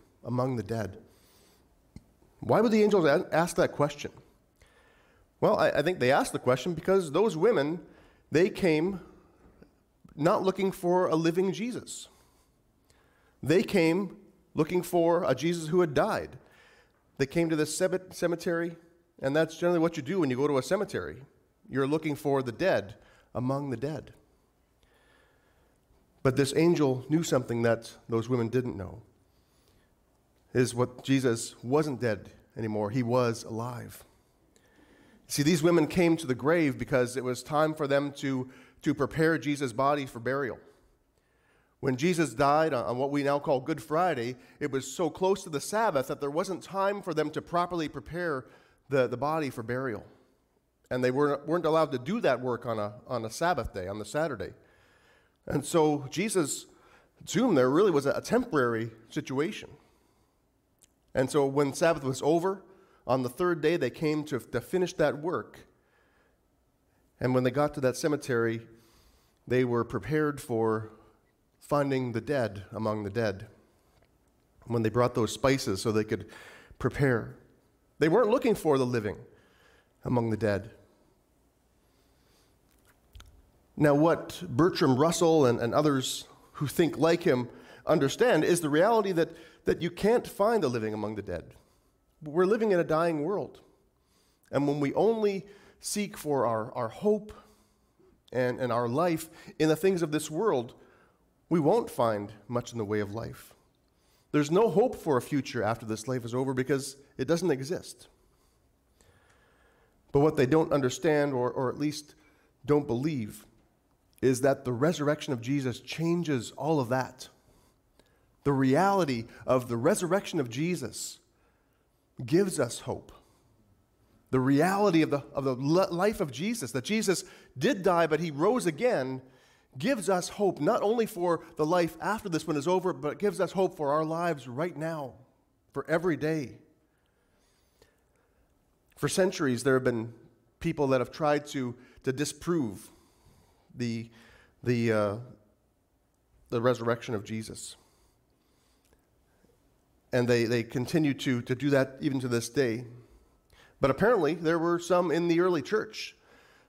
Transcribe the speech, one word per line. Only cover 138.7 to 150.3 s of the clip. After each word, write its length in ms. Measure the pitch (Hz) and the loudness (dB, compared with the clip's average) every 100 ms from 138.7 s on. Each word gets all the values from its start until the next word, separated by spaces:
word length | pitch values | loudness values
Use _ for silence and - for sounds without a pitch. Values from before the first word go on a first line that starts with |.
| _ _ - | _ _ -6
For 120 | 143 | -2
centuries, 540 | - 180 - 143 117 | 2 0 2 0 0
there 120 | 135 | 2
have 100 | 131 | 2
been 280 | 127 117 117 - - _ _ - | 2 0 -4 -10 -20 _ _ -8
people 300 | 165 160 135 | -4 0 2
that 120 | 131 | 2
have 120 | 120 | 0
tried 340 | - 151 147 147 | -2 0 0 -2
to, 260 | 143 123 117 - - | -6 -6 -8 -18 -8
to 100 | 135 | -4
disprove 800 | 131 147 - 165 170 117 95 - - _ _ _ _ _ _ _ | -2 -4 -6 -4 -2 -2 -6 -16 -20 _ _ _ _ _ _ _
the, 380 | 123 120 113 113 - - - _ _ | -8 -6 -6 -10 -16 -20 -20 _ _
the, 280 | 120 120 117 | -2 2 2
uh, 240 | 107 104 107 127 - _ _ _ _ _ _ _ _ _ _ - | 4 2 -2 -10 -20 _ _ _ _ _ _ _ _ _ _ -8
the 120 | 120 | 0
resurrection 540 | 123 113 117 117 - | 0 0 0 -2 -2
of 100 | 107 | -6
Jesus. 520 | 104 110 107 - - - _ _ _ _ _ _ _ _ _ _ _ _ _ _ _ _ _ _ _ _ _ _ _ | -6 -8 -8 -12 -16 -18 _ _ _ _ _ _ _ _ _ _ _ _ _ _ _ _ _ _ _ _ _ _ _
And 140 | 127 | 0
they, 200 | 120 | 2